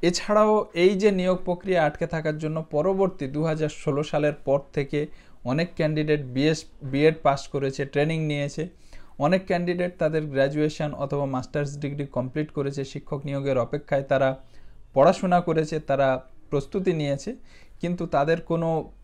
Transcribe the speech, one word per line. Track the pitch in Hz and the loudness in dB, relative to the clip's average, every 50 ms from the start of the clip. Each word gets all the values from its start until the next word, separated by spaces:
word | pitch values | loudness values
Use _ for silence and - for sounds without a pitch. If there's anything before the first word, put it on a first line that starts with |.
| - | 2
এছাড়াও | 170 180 - - - 208 214 214 214 214 214 - - - | 2 0 0 0 2 4 4 6 6 4 2 2 -2 0
এই | 170 175 185 | 4 4 4
যে | 208 185 202 214 | 4 6 4 4
নিয়োগ | 196 185 180 180 185 180 - | 4 4 2 2 0 0 0
প্রক্রিয়া | - 175 175 - 196 185 175 156 | -4 -4 -4 -2 0 2 2 2
আটকে | 151 151 - 170 | 2 2 -2 -6
থাকার | 160 - 160 156 160 151 151 | -4 -4 -2 -2 -2 -2 -2
জন্য | 160 156 156 160 156 - | -4 -4 -4 -4 -6 -4
পরবর্তী | - 147 156 185 196 190 196 185 185 - 147 | -2 0 2 2 2 2 2 0 0 -2 -8
দু | 131 139 147 156 | -6 -2 -2 0
হাজার | 165 156 156 156 147 | 0 0 0 -2 -2
ষোলো | - - - - - - 156 | -4 -4 -4 -2 0 0 -2
সালের | 151 - 151 147 151 147 | 0 0 0 0 0 0
পর | - - - 135 139 - - - | -2 0 0 0 0 0 -2 -4
থেকে | - 143 135 - 147 147 151 - - - - - - - | -4 -4 -2 -2 -4 -4 -4 -8 -16 -18 -20 -20 -10 -4
অনেক | 120 127 147 170 180 - | -2 0 0 0 -2 -2
ক্যান্ডিডেট | - 165 151 156 151 151 156 151 147 143 | -2 0 0 2 0 2 2 2 0 0
বিএস, | 127 123 127 139 156 160 151 - - - - - | -4 -2 2 2 2 2 2 -4 -14 -18 -12 -10
বিএড | 139 131 139 147 156 160 156 - | -4 0 4 4 4 4 4 2
পাস | 147 139 143 - - | 0 0 0 -4 -6
করেছে, | - 143 135 135 135 - 139 | -4 -2 -2 -2 -2 -2 -6
ট্রেনিং | 117 - 143 143 156 160 160 156 | -2 0 0 2 2 2 0 0
নিয়েছে, | 151 147 143 143 143 - - 156 180 - - - - - - - - - - | -2 -2 -2 -4 -4 -4 -6 -6 -6 -8 -16 -20 -18 -18 -16 -16 -16 -6 0
অনেক | 143 147 180 190 190 | 2 2 2 2 2
ক্যান্ডিডেট | - 180 175 175 175 180 180 175 180 180 - | 0 -2 0 0 0 -2 0 -2 -4 -2 0
তাদের | 170 156 156 160 151 | 0 0 2 0 -2
গ্র্যাজুয়েশন | 151 139 135 135 143 151 151 151 151 151 - 160 151 143 | -2 2 2 2 2 2 2 0 0 0 -2 -4 -4 -4
অথবা | - 143 139 - 143 143 | -4 -6 -4 -2 -2 -2
মাস্টার্স | 139 135 131 123 - - 151 147 139 143 | -2 -2 -4 -6 -4 -4 -4 -4 -2 -6
ডিগ্রি | 143 147 139 143 147 143 | -6 -6 -6 -4 -6 -8
কমপ্লিট | 139 - 123 127 131 127 151 151 151 - | -6 -4 -4 -4 -4 -2 -4 -4 -4 -4
করেছে, | - 139 139 139 139 135 | -4 -4 -4 -4 -6 -8
শিক্ষক | 135 - 147 - - - 139 139 | -6 -8 -12 -8 -8 -8 -8 -6
নিয়োগের | 147 139 139 135 139 135 127 | -6 -6 -4 -2 0 0 0
অপেক্ষায় | 117 113 - 151 151 - - 135 135 | 0 -2 -2 -8 -4 -2 -2 -2 0
তারা | 135 143 135 135 131 131 131 - - - - - - - - - - - | 2 0 2 2 2 0 -2 -10 -20 -20 -18 -18 -18 -18 -20 -20 -4 4
পড়াশোনা | 135 135 165 190 - - 185 180 180 | 6 6 6 6 4 2 2 2 2
করেছে, | 175 - 160 160 156 151 - 156 | 2 2 0 0 0 0 -2 -6
তারা | 151 - 139 135 139 135 131 127 - - - - - - | -2 -2 2 2 4 2 2 0 -2 -10 -20 -20 -12 -4
প্রস্তুতি | - 143 135 - - 202 185 190 175 | -2 -2 -2 -2 -4 -2 0 0 0
নিয়েছে, | 160 151 143 139 143 - - 247 - - - - - - - - - | 0 0 -2 -2 -4 -4 -8 -10 -10 -12 -20 -20 -20 -20 -20 -14 -6
কিন্তু | - 170 175 175 170 | -4 -4 -2 -2 -4
তাদের | 165 - 147 139 151 165 170 | -2 0 0 2 2 0 0
কোনো | 165 - 170 165 165 165 165 160 - - - - | 0 -2 -2 0 0 0 0 -2 -4 -6 -14 -20